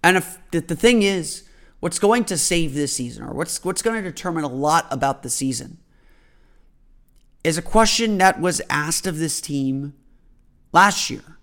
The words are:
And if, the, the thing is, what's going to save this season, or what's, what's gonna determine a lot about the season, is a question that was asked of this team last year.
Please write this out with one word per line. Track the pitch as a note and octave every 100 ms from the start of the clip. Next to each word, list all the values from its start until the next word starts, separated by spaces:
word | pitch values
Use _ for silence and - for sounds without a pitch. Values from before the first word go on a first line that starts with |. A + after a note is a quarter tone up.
And | E3+ F#3
if, | F3 - -
the, | E3+
the | - E3+
thing | A#3 A#3+
is, | G3+ G3 D#3 - - - - -
what's | E3+ E3
going | G3+ A#3+ A3
to | E3+
save | - E3+ D#3
this | C#3 C#3+
season, | - A#2+ A2
or | -
what's, | - E3 -
what's | F3+ F#3
gonna | A3+ A3+
determine | F#3 - F#3 E3
a | D3
lot | B2+ D3 E3 -
about | B2+ C#3 C3+
the | B2+
season, | - C3+ B2 - - _ _ _ _ _ _ _ _ _ _ _ _ _ _ _ _
is | D#3+ E3
a |
question | E3+ G#3+ A3 - A3+ G3+
that | F#3+ F#3
was | F3 D#3+ -
asked | D3 D3+ D#3+ -
of | D#3
this | D#3+ -
team | - C#3+ C3+ C3+ C#3+ C#3+ _ _ _ _ _ _ _
last | E3 G3 - -
year. | - - -